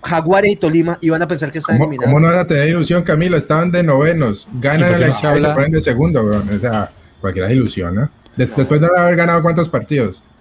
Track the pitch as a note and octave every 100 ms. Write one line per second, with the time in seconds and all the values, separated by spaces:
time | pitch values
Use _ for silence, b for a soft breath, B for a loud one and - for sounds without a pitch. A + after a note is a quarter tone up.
0 | - E3+ D#3+ F#3+ G#3 G3+ E3+ E3 E3 E3+
1 | E3 D#3+ E3 E3+ D3 D#3+ D3 A#2 D#3 C#3
2 | B2 C#3+ E3 F3 F3 D3+ D3 E3+ D#3 F3
3 | E3+ D#3 F3 E3+ - D3+ F3 F3 E3+ C3+
4 | D3+ E3+ B2+ G2+ - B2 C3+ D3+ F3 F3
5 | E3 C3 D3+ D3 D3+ D3+ C#3+ D#3+ D3+ A#2+
6 | D#3+ D3 G#2+ G#2 G2+ G#2 A#2+ A2 G2+ -
7 | b _ G2 F#2 F#2 C3 A2+ - F2 F#2
8 | D3 _ - - E3 - C3+ D3+ E3 F3+
9 | F3 E3+ E3+ E3+ E3 E3 E3+ B2+ G#2+ D3
10 | A2 F2 _ _